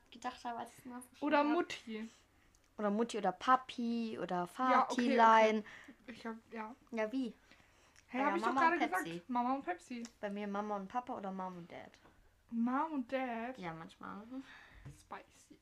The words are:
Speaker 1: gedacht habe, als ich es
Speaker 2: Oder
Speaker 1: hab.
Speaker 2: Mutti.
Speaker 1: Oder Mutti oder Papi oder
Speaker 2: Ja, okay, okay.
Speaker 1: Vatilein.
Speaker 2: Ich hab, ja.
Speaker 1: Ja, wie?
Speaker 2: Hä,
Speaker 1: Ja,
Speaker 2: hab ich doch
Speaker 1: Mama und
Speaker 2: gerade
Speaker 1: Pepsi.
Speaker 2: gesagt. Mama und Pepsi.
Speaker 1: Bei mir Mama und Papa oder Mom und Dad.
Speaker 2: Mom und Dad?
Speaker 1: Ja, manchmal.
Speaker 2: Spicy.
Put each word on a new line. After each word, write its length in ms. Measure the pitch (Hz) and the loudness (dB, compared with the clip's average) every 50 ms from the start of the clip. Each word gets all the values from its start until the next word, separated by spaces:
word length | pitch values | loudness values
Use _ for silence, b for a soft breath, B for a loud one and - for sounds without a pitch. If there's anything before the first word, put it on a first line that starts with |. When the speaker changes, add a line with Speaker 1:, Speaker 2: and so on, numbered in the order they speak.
| _ - | _ -20
Speaker 1:
gedacht 320 | - 233 - 247 240 - - | -16 -10 -10 -10 -8 -8 -8
habe, 140 | 240 233 233 | -8 -6 -6
als 100 | 240 233 - - | -8 -12 -14 -18
ich 80 | - | -16
es 340 | 262 240 247 254 - - - - | -14 -14 -14 -14 -16 -10 -4 0
Speaker 2:
Oder 180 | 294 294 294 | 4 6 6
Speaker 1:
hab. 60 | 294 294 | 6 6
Speaker 2:
Mutti. 600 | 302 339 349 - - - - 233 220 214 226 226 - - _ _ _ _ _ _ _ _ _ _ _ - | 4 2 2 0 -4 -10 -8 -8 -8 -8 -8 -10 -14 -18 _ _ _ _ _ _ _ _ _ _ _ -2
Speaker 1:
Oder 100 | 214 208 | 0 0
Mutti 300 | 202 208 233 233 - 220 | 2 2 0 0 -2 -2
oder 140 | 196 185 180 | 0 -2 -2
Papi 840 | - - - 254 - - - - - 240 233 233 233 233 220 220 - | 0 4 4 4 4 4 -2 -8 -6 -4 -2 -2 -2 -4 -4 -6 -6
oder 300 | - 175 180 175 175 175 - - | -6 -4 -2 -2 -4 -4 -4 -2
Speaker 2:
Ja, 260 | 254 262 - 254 269 | 2 4 6 6 4
okay, 80 | - 254 | 4 2
okay. 100 | 247 240 262 269 233 | 0 2 4 6 8
Speaker 1:
Vatilein. 460 | 226 226 226 220 220 220 220 220 208 B B B B B 262 B - | 8 10 10 10 8 8 6 2 -2 B B B B B -20 B -18
Speaker 2:
Ich 180 | - 226 - - | -18 -16 -12 -10
hab, 100 | 226 220 226 - - | -10 -12 -12 -14 -14
ja. 240 | 233 226 214 220 254 - - - - | -12 -10 -10 -10 -12 -16 -16 -8 -4
Speaker 1:
Ja, 200 | 226 220 214 226 | -2 -2 0 0
wie? 220 | 269 262 220 - - _ b b b b b b b b b b b b - | -2 -2 -4 -6 -10 _ b b b b b b b b b b b b -8
Speaker 2:
Hä, 100 | - 254 | -2 0
Speaker 1:
Ja, 60 | 269 294 | 2 2
Speaker 2:
hab 60 | 302 | 2
ich 60 | - 220 | 2 0
doch 120 | 233 254 | 2 2
Speaker 1:
Mama 140 | 269 330 330 339 | 6 6 6 6
und 60 | 320 | 4
Speaker 2:
gerade 100 | 370 339 | 2 0
Speaker 1:
Pepsi. 200 | 349 370 320 165 | 0 -2 -2 -2
Speaker 2:
gesagt. 180 | 165 175 - - | -6 -8 -6 -2
Mama 260 | 247 240 240 247 262 | -2 0 0 0 0
und 60 | 277 277 | -2 -2
Pepsi. 360 | - 359 339 - - 254 240 233 233 - - - | -4 -6 -6 -6 -12 -10 -10 -10 -12 -12 -8 -8
Speaker 1:
Bei 80 | 208 | -6
mir 160 | 202 202 208 202 | -4 -4 -4 -4
Mama 280 | 202 202 208 214 208 | -4 -4 -2 -2 -4
und 120 | 202 190 190 | -6 -6 -6
Papa 260 | - 247 247 - 240 | -6 -6 -6 -6 -8
oder 160 | 233 202 196 | -8 -6 -8
Mom 280 | 190 190 185 185 180 175 | -6 -6 -8 -8 -8 -12
und 120 | 170 170 | -14 -14
Dad. 200 | 131 131 110 - - - - - - _ - _ _ _ _ - | -14 -16 -16 -18 -20 -20 -20 -20 -20 _ -20 _ _ _ _ -8
Speaker 2:
Mom 420 | 233 233 233 247 254 269 311 320 311 | -2 0 0 2 2 0 0 0 -2
und 200 | 277 240 - 269 | -4 -4 -4 -4
Dad? 460 | 269 262 254 233 226 226 247 262 - | -4 -4 -4 -4 -6 -6 -8 -8 -8
Speaker 1:
Ja, 160 | 185 170 165 | -8 -8 -8
manchmal. 480 | 160 165 196 - - - 190 190 196 208 233 254 262 262 B B B B B B B B - - - - | -8 -12 -16 -16 -14 -14 -12 -12 -12 -12 -12 -12 -12 -12 B B B B B B B B -20 -20 -20 -18
Speaker 2:
Spicy. 560 | - - - - - - - - - - - | -16 -16 -16 -16 -18 -20 -20 -20 -20 -20 -12